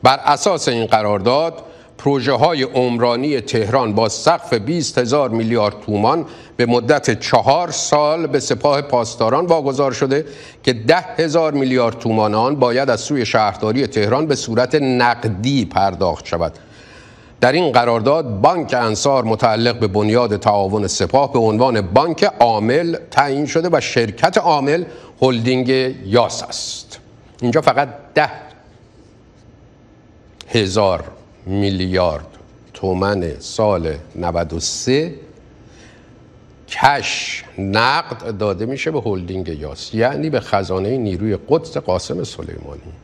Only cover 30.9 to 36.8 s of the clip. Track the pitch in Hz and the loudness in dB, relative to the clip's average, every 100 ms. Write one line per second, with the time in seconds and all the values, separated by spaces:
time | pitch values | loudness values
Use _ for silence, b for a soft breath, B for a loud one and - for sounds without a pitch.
30.9 | 85 - - - - 95 98 101 95 92 | 2 -4 -18 -20 -20 -6 -2 0 0 -2
31.9 | 92 90 73 - - - - - - 95 | 0 0 -2 -10 -20 -20 -20 -20 -8 -4
32.9 | 92 98 101 87 69 - - 107 95 80 | 0 0 0 -4 -8 -12 -2 0 0 -2
33.9 | 78 - - 87 85 85 82 - - - | -8 -12 -8 -4 -4 -4 -6 -8 -6 -2
34.9 | 135 165 - - - - - B B B | -2 -2 -8 -20 -20 -20 -20 B B B
35.9 | B B B - - - - - - | B B B -20 -20 -20 -20 -16 -6